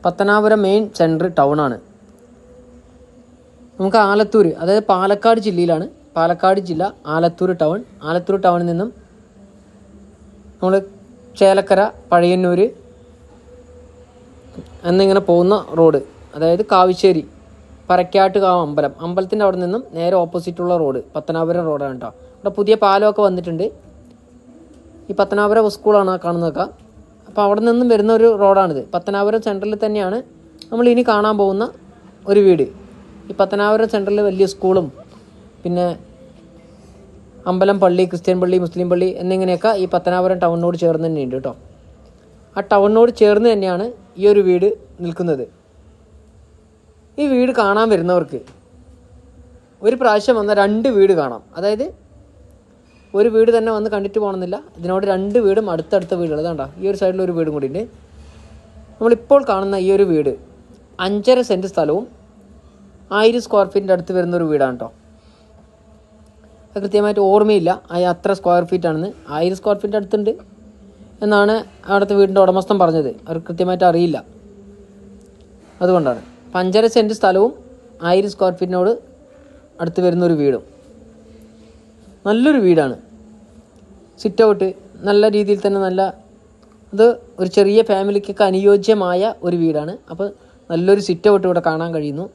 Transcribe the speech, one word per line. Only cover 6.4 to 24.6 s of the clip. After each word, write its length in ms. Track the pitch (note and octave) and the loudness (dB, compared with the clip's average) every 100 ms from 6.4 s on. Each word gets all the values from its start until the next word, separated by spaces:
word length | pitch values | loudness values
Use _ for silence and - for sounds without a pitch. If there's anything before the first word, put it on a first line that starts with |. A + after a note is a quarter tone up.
| F#3+ G3 F3+ | 0 0 -2
ജില്ല, 220 | D#3+ F#3+ - - | -6 -6 -8 -8
ആലത്തൂർ 380 | D#3 E3+ E3+ F#3 F3+ | -2 -2 -2 -4 -2
ടൗൺ. 160 | D#3 F#3+ B3 - D3+ | -2 -2 -10 -16 -6
ആലത്തൂർ 280 | E3+ F3 G3 F#3 | -6 -2 0 0
ടൗണിൽ 220 | F3 F3 | 0 -2
നിന്നും 220 | E3+ G#3+ - - - - _ - - _ _ - - - _ - - - - | -4 -6 -10 -20 -20 -20 _ -20 -20 _ _ -20 -20 -20 _ -20 -20 -20 -6
നമ്മൾ 180 | F#3 G3 G3 - - - - - | -2 -2 -2 -20 -20 -20 -20 2
ചേലക്കര, 400 | G3 F#3+ F#3+ F#3 G#3 - - | 4 4 2 0 0 -4 0
പഴയന്നൂർ 500 | F3 F3 F#3 F3+ F3 A3+ - - - - - - - - B4 B4 - - - B4 - - - - - - - F3 | 2 2 2 0 0 0 -2 -20 -20 -20 -20 -20 -20 -20 -20 -20 -20 -20 -20 -20 -20 -20 -20 -20 -20 -20 -12 -2
എന്നിങ്ങനെ 320 | F3+ G3 G3 G3 | 2 4 2 2
പോകുന്ന 220 | F3 F3+ G#3 - D#3 | 2 4 0 -2 2
റോഡ്, 220 | E3 D3 - - - D3+ | 4 4 -4 -20 -18 -4
അതായത് 280 | D#3+ F3 G#3 | 0 0 2
കാവിശ്ശേരി, 540 | F#3+ F#3 F#3 G3 E3+ - - - - - - - | 4 4 4 2 2 -4 -16 -20 -20 -20 -20 -2
പരക്കാട്ടുകാവ് 720 | F#3+ F3+ G3 F#3+ G3 G3 F3+ | 0 2 2 2 2 2 2
അമ്പലം, 280 | D#3 D3 D3 - | 0 -2 -4 -4
അമ്പലത്തിൻ്റെ 400 | E3 F3+ F#3+ G#3+ | -6 -6 -4 0
അവിടെ 140 | G3+ F#3 | 0 0
നിന്നും 180 | F3 G#3+ C4 E3 | -4 -6 -8 -6
നേരെ 180 | E3+ F#3 | -2 0
ഓപ്പോസിറ്റുള്ള 500 | E3+ F3 F3 F3 F3 F3 | -2 -4 -8 -6 -2 0
റോഡ് 180 | D3 C3 - | 0 -4 -8
പത്തനാപുരം 500 | D#3 D3+ E3 E3 E3+ E3 | -12 -8 -4 -2 -2 -4
റോഡാണ് 280 | D3 C#3 B2+ | -6 -6 -10
ട്ടോ. 80 | A#2+ - - | -14 -16 -20
ഇവിടെ 160 | - G3+ G3 | -10 -8 -4
പുതിയ 160 | G3+ A3 | 0 2
പാലമൊക്കെ 400 | G#3+ G3 G#3 G#3 G3+ | 2 2 2 2 0
വന്നിട്ടുണ്ട്. 380 | F3+ F3 E3 G#3 - - - - - _ - - - | -2 -6 -6 -6 -8 -20 -20 -20 -20 _ -20 -20 -20